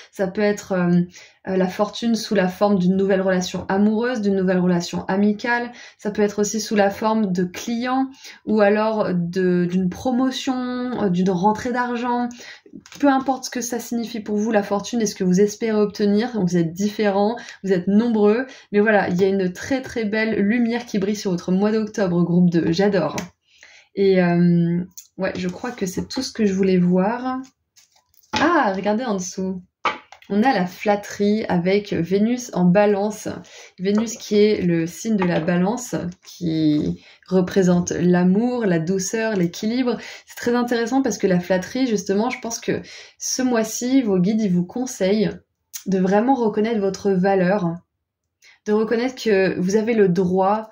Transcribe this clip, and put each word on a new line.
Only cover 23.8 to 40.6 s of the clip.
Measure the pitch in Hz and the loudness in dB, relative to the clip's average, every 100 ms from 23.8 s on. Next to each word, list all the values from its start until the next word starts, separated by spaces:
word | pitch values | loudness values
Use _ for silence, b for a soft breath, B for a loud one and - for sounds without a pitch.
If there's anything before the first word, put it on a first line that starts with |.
| b - | b 0
Et, | 196 185 | 4 4
euh, | 175 175 175 170 170 175 180 - - - | 4 4 4 4 2 0 -6 -12 -20 -6
ouais, | 185 - | -6 -4
je | 180 | -6
crois | 180 247 | -6 -10
que | 233 185 | -6 -6
c'est | - 180 | -6 -6
tout | - | -6
ce | 262 | -6
que | - 214 | 0 0
je | |
voulais | 190 190 185 | 2 2 4
voir. | 175 180 190 240 254 254 262 _ _ _ _ _ _ _ _ | 4 4 2 -2 -4 -6 -8 _ _ _ _ _ _ _ _
Ah, | - 285 339 233 190 | 0 2 2 2 0
regardez | 202 214 254 | -2 -2 -2
en | 196 | -4
dessous. | 180 - 185 185 - _ - - - - - | -6 -6 -6 -6 -12 _ -6 -6 -12 -20 -4
On | 202 | 2
a | 254 | 2
la | 214 180 | 2 -2
flatterie | - 214 202 - - 202 214 220 | -2 -2 -2 -2 -2 0 0 0
avec | 180 175 202 202 | 0 2 0 0
Vénus | 175 170 196 214 247 - | -4 -2 2 2 0 -4
en | 180 180 | 2 4
balance. | 185 208 196 208 202 - - B B B - | 6 4 2 -2 -4 -8 -10 B B B -6
Vénus | 185 208 226 - | -2 0 0 -6
qui | - 214 | 0 4
est | 208 208 | 4 4
le | 180 170 165 | 2 0 -2
signe | - 226 214 | -6 -4 0
de | |
la | 180 170 | 0 0
balance, | 160 175 185 240 - - 175 180 - | 0 0 0 -2 -6 -6 -6 -10 -18
qui | - 170 160 156 151 - 175 B B - | -8 -4 0 2 2 0 -6 B B -2
représente | 185 180 202 180 180 180 | 0 0 2 2 2 0
l'amour, | - 175 180 180 190 247 247 214 | 0 2 4 4 2 2 0 0
la | 170 | 0
douceur, | 160 190 190 226 220 202 | 0 -2 -2 -4 -2 0
l'équilibre. | 170 - 220 247 247 220 B B - | -2 -2 -4 -2 -2 -4 B B -20
C'est | - | -8
très | - | -2
intéressant | 240 | 0